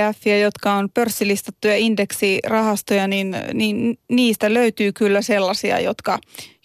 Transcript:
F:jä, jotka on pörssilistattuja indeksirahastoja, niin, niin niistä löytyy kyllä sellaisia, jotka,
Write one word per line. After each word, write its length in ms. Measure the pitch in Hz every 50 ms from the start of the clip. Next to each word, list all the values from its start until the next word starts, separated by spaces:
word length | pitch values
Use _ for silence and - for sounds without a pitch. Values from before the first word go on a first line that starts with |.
| 208 214 214 -
F:jä, 180 | - 208 208 208
jotka 360 | 208 208 - - - 202 202
on 160 | 202 202 196 -
pörssilistattuja 840 | 240 240 226 - - 214 202 202 202 - - - _ - 214 208 208
indeksirahastoja, 1300 | 226 226 214 196 202 - - - 214 196 190 - - - 220 220 220 220 208 202 - - 208 196 190 196
niin, 280 | 196 196 190 190 190 - - - -
niin 460 | 214 220 214 208 233 240 233 233 _ _ -
niistä 440 | 240 247 254 233 208 - 214 214 226
löytyy 380 | 240 247 220 214 - 214 202
kyllä 300 | 196 - 214 202 196 202
sellaisia, 580 | - - 208 196 190 180 208 - - 196 180 180
jotka, 400 | 175 185 220 - - 214 185 226 - _ - - - - _ _ -